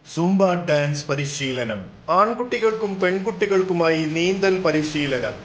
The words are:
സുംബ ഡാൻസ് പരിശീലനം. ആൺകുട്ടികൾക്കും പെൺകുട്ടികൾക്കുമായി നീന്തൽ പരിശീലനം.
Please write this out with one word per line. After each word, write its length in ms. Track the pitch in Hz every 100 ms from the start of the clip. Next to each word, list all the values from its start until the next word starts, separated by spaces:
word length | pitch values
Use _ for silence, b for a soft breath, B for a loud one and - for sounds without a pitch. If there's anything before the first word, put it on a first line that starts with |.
| - -
സുംബ 380 | 175 196 190
ഡാൻസ് 540 | 180 175 151 147 143 -
പരിശീലനം. 800 | 143 143 - 135 127 113 104 92 - -
ആൺകുട്ടികൾക്കും 880 | 175 214 240 247 240 220 220 214 190
പെൺകുട്ടികൾക്കുമായി 1080 | 185 190 190 180 202 190 185 175 165 160 156
നീന്തൽ 560 | 160 175 190 190 185
പരിശീലനം. 720 | 175 156 151 151 143 127 110 98